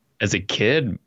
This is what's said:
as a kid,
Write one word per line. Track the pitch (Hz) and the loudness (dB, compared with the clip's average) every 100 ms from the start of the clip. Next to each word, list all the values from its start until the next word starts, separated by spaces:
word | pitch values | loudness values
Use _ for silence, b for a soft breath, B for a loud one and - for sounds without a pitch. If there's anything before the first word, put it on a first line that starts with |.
| _ - | _ -4
as | 101 | -2
a | 101 | -2
kid, | 95 - 107 156 127 - | -4 0 2 2 0 -4